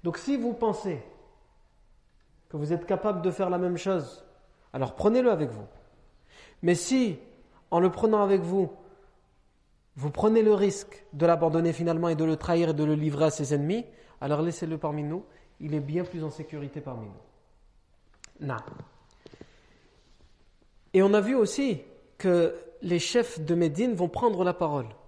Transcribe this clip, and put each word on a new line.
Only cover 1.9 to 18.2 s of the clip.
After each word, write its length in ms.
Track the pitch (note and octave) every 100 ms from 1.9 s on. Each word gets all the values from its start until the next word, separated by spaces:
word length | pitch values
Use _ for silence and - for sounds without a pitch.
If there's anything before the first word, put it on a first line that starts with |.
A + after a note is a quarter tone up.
| _ _ _ _ _ _
que 80 | D#3
vous 160 | D3
êtes 140 | E3+ -
capable 360 | F#3+ G#3+ F#3
de 80 | F3
faire 200 | - F#3
la 80 | F3+
même 180 | F3+ F3
chose, 480 | F#3 F#3 C3+ - - _ _ _ _
alors 240 | C3+ C3+ -
prenez-le 340 | G3+ A#3+ B3
avec 200 | F#3+ C#3+
vous. 160 | A2 G#2+ - - _ _ _ _ - - _
Mais 120 | E3+
si, 460 | F3 - C4 A#3+ - - - _ _ _
en 80 | E3+
le 120 | F3+
prenant 320 | F3+ A3 G#3+
avec 180 | G3+ G3
vous, 320 | E3+ F#3+ E3+ - - - _ _ _ _ _ _ _ _ _
vous 160 | - C#3+
prenez 320 | C#3 G#3+ A3+
le 120 | G#3+
risque 520 | G#3 G3+ G3 - - -
de 120 | D3
l'abandonner 480 | E3 E3 E3 D#3+ E3+
finalement 360 | D#3+ E3+ E3 E3+
et 80 | D#3+
de 80 |
le 120 | D#3+ D#3
trahir 340 | - E3+ E3+
et 40 |
de 100 | D3
le 100 | D3+
livrer 320 | D3+ D3+ C#3+ D#3+
à 40 |
ses 240 | D3+ C#3
ennemis, 320 | D3 D3 G#3+ A#3+ - - -
alors 220 | C#3 D3
laissez-le 340 | E3 E3 D#3+ D#3+
parmi 280 | D#3 D3+
nous, 200 | D3 E3 - - _ _
il 140 | D3+
est 60 | D3+
bien 240 | C#3 D#3+
plus 180 | F3+ F3
en 80 | D#3
sécurité 500 | D3 D3+ D3+ C#3+ D3+
parmi 260 | C#3+ A#2+ G#2+
nous. » 1400 | F#2 - _ _ _ _ _ _ _ _ _